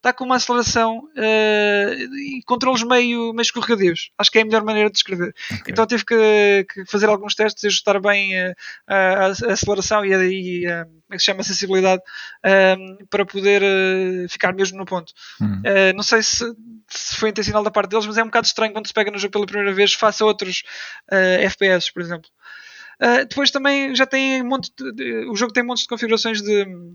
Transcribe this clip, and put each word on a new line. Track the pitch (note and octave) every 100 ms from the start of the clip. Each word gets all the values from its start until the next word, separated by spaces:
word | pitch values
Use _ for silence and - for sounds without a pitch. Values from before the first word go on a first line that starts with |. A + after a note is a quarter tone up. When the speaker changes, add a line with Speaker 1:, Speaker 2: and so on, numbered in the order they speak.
Speaker 1:
tá | B3
com | B3+
uma | B3+ B3+
aceleração, | - A#3+ A3 A#3+ A3+ A3+ D4 D4+
eh, | A3 A3 G#3+ G#3 D#4 D4+ D4+ - B3+ C#4 C#4+ C4+
e |
controles | - B3 B3+ B3
meio, | A#3 B3 A#3+ A#3+ A#3
meio | A3+
escorregadios. | A3+ A#3+ G#3+ A3 F#3 E3 - _
Acho | G#3
que | A3
é |
a |
melhor | A3 A3
maneira | G#3+ G#3+ G#3+
de |
descrever. | G#3 - F#3 F3 - -
Speaker 2:
Ok. | - -
Speaker 1:
Então | - A3
tive | A#3
que, | - A3+ G#3+ G#3 G3+ G3+ F#3+
que | - F#3+
fazer | G3+ G#3
alguns | G#3 G#3
testes | G3 G#3+ G#3
e | G#3
ajustar | G3 - G3
bem, | G3 G3+ G3 F#3
eh, | F#3 F3+ - - _
a, | G3
a, | F#3 F#3+ F#3+
a | F#3+ A#3
aceleração | G3 - G3+ F#3 G#3+
e | G3
a, | F#3+
e | F#3 F#3+ F3+ F3 F3
a, | E3+
como | E3 D#3+ _
é | G3
que |
se |
chama, | - F#3+
a |
sensibilidade, | G3+ F#3+ F#3+ F#3+ F#3+ F#3 - - - -
ehm, | F#3+ F#3+ F#3+ F#3+ F#3+ F#3+ G3
para | G3+ F#3+
poder, | G3 G3 G3+
eh, | G3 F#3+ F#3+ F#3 F#3 F#3 F3+
ficar | - F#3
mesmo | F#3 F#3+ F#3+
no |
ponto. | F#3 F#3 E3 - - -
Speaker 2:
Uhum. | G#3 G3
Speaker 1:
Eh, | G#3 G3 F#3+
não | F#3+
sei | G#3 A#3
se, | A3 - A#3 A3 A3+ - _
se | - - -
foi | A3
intencional | G#3+ G#3 G#3+
da | G#3
parte | G#3+ G3
deles, | G#3+ G#3+
mas | G#3+
é |
um | A3+
bocado | A3+ A3
estranho | - A3
quando | G#3 G#3+
se |
pega | - G3+
no | G3+
jogo | G3
pela | G#3+ G3+
primeira | G#3 G3+
vez | F#3+ G3+
face | - A3 G3+
a | G#3+
outros, | G3+ F#3 F3+ - - - - _
eh, | F#3+ F#3 F#3
F | F#3+ -
P | G3
S, | F3+ -
por | -
exemplo. | E3+ E3+ _ _ - - - - - -
Eh, | A#3+ A#3+
depois | B3+ - C#4
também | C#4 C#4 C#4 C#4
já | B3+ C4+
tem | C4 C4+ C4
um | B3
monte | C4+ - -
de, | C4
de, | A3+ B3 A3+ B3
o | G3+
jogo | A#3+
tem | A3
montes | A#3+ B3
de | -
configurações | A#3 A3+ A3 A#3 G#3+
de | G#3 G#3 G3 F3 F3